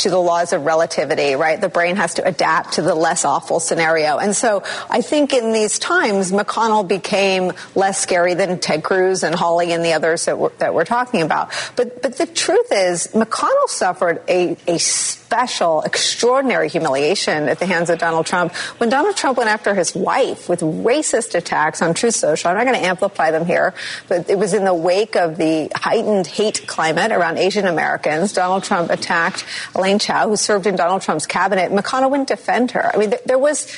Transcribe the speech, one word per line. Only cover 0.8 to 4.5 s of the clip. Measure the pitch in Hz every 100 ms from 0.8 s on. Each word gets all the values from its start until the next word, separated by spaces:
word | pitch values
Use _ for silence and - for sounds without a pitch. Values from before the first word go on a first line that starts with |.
| 165 - 143 151 143 135
right? | 175 -
The | 190
brain | 175 175
has | 185 170
to | - -
adapt | 175 160 165 -
to | -
the | 202
less | 160 165 175
awful | 151 135 - 160
scenario. | - 165 160 165 151 139
And | 196
so | 196 240